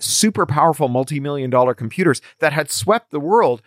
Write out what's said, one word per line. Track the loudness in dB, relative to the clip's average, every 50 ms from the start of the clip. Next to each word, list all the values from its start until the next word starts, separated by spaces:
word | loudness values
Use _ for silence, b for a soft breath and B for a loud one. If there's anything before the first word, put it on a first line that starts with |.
super | -8 -4 -2 0 0 0 0 0 -2
powerful | -2 2 2 2 2 2 2 -2 -2
multi-million | 0 -2 -4 -4 -4 -6 -6 -6 -6 -6 -4 0
dollar | 2 2 2 2 0
computers | -2 -6 -10 -4 0 2 2 2 0 B B B B
that | -2 -2 0
had | -2 -4 -4
swept | -6 -6 0 0 0 0 0 _ -8
the | -6
world | -2 2 2 4 4 2 0 -2 _